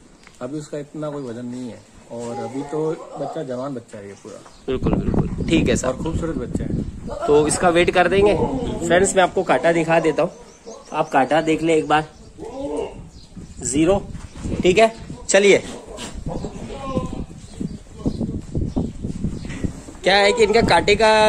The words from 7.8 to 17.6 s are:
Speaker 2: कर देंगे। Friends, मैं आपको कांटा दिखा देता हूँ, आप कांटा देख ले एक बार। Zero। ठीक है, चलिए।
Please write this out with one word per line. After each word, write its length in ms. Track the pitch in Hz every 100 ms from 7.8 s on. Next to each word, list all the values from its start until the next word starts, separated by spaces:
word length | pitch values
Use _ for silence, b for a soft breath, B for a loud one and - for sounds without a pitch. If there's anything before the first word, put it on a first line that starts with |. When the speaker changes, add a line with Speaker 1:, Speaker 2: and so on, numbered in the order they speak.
| 175
Speaker 2:
कर 180 | 180 175
देंगे। 260 | 190 208 160 - - - - 170
Friends, 300 | 175 196 185
मैं 60 |
आपको 200 | 175 196
कांटा 300 | 175 139 165
दिखा 280 | 170 160 165
देता 220 | 165 143
हूँ, 80 | 175 - - - - - -
आप 160 | - -
कांटा 300 | 135 127 151
देख 200 | 156 156
ले 140 | 160 160
एक 120 | 143
बार। 200 | 156 - - - - 226 262 285 294 - - - - - - - -
Zero। 400 | - 143 160 202 - - - - - -
ठीक 160 | - 185
है, 140 | 220 - - - -
चलिए। 340 | 190 202 160 - - - - - - - - - - - 277 554 - - - - - - -